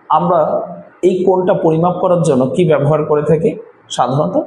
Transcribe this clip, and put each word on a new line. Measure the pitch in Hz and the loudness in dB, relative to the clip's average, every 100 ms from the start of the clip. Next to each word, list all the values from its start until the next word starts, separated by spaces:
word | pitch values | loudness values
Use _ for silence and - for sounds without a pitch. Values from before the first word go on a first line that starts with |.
| - 151 | -2 0
আমরা | 175 175 156 - - 175 - - 180 | 2 0 0 -2 -6 -14 -20 -4 -2
এই | 185 185 | 0 2
কোণটা | 185 180 175 | 0 0 0
পরিমাপ | 165 160 175 180 | 0 2 0 0
করার | 190 175 160 | 0 0 2
জন্য | 131 131 | 2 0
কি | - 170 | 0 2
ব্যবহার | 147 139 156 151 | 2 2 0 0
করে | 151 151 | -2 0
থাকি? | 156 208 - - - _ - | 0 0 -4 -10 -20 _ -2
সাধারণত | 123 135 156 285 | -2 0 -2 -2